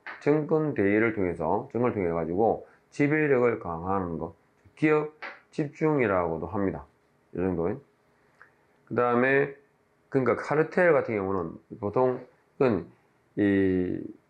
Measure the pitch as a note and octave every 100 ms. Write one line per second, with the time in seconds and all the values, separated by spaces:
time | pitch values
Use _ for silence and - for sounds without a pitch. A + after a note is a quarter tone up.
0 | - - D3 D3+ D3 D#3 D3+ A#2+ G2 G#2+
1 | A2+ G#2+ F2+ E2+ D#2+ G2+ - A2+ A#2+ G#2
2 | E2+ E2 D#2+ F2+ A2 D#2+ - _ _ -
3 | C#3+ D#3 D3+ B2 B2 A2+ F2+ E2 F#2 G2
4 | F2 D#2+ E2 - _ _ _ - D#3 D3+
5 | D3+ - - - _ - D3 - D#3 D3
6 | A2+ F#2 E2+ D#2+ E2+ G2+ F#2+ D#2 - _
7 | _ _ _ E2+ F#2 E2+ E2+ C3 - _
8 | _ _ _ _ - _ _ _ - A#2+
9 | A#2+ A#2+ C3 C#3 C#3 - _ _ _ _
10 | - C3+ A#2+ G2+ - D3 D#3 - F3 C#3
11 | - G#2+ F#2+ F#2+ E2 - - A2+ G#2 B2
12 | B2+ B2+ - _ _ - C3 F#2+ E2+ -
13 | _ _ _ - G2+ G2 F#2+ F#2 F2+ F#2
14 | - - _